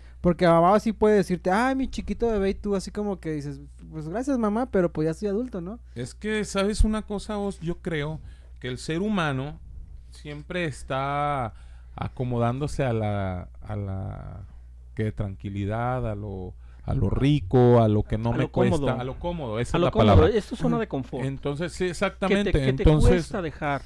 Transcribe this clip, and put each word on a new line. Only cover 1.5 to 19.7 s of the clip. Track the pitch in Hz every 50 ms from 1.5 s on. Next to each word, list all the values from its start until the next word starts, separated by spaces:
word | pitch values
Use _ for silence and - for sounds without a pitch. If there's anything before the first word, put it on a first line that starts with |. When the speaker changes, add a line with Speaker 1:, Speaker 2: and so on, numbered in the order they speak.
Speaker 1:
"Ay, | 185 208 240 262 269
mi | 262 269 254
chiquito | - - 208 - 202 - 233 233
bebé", | 220 202 190 190
y | 196
tú | - - 208 196
así | 190 185 -
como | - 208 208 208 196 170
que | - 165 156
dices, | 151 139 147 139 135 143 143 - - 175 165
"Pues | 160 156 151 156
gracias, | 175 220 262 285 277 247
mamá, | 226 208 208 220 254 254
pero | - 196 180 170 -
pues | - 156
ya | 160 160
soy | - 214 208
adulto", | 196 208 254 254 - 196
¿no? | 165 175 220 233 - - -
Speaker 2:
Es | 110 127 - -
que, | - - 214 214 214 208
¿sabes | - - 196 190 202 220 - -
una | 214 214 214 208
cosa, | - 208 196 - - 214
vos? | 208 202 202 185 -
Yo | 170 160 170 -
creo | - 180 165 151 143 151 156 151 - - - - - - - -
que | - 123
el | 127 123
ser | - - 160 165
humano | 196 214 214 190 165 151 135 131 131 147 156 165 - - - - - - - - - -
siempre | - - - 151 147 147 151 - 180 180 175
está | 156 123 - - - 135 135 135 139 143 147 147 147 147 139 123 107 - - - - - - - - -
acomodándose | - - - - - 131 123 123 117 117 117 120 131 147 143 - - 143
a | 127 113
la, | 113 107 104 104 101 98 95 92 90 87 - - -
a | - - 107
la, | 104 101 98 95 95 98 98 101 92 90 98 98 98 98 - - - - - - - - - -
¿qué? | - 110 107 104
Tranquilidad, | - 104 98 98 - - 104 98 98 101 98 104 113 120 123 127 127 120 113
a | 107
lo, | 104 104 104 98 95 92 - - - - - - - -
a | - -
lo | - - 98
rico, | - - 131 139 151 143 - - - 127 123 120 120 120 113
a | 110
lo | 104 104 107
que | - - 107
no | 113 117
Speaker 3:
A | 120
Speaker 2:
me | 127 131
Speaker 3:
lo | - -
cómodo. | - 123 - 180 156
Speaker 2:
cuesta, | 139 127 127 131
a | 123
lo | 131 127 -
cómodo, | - 175 175 165 151 117 104 110
esa | 120 -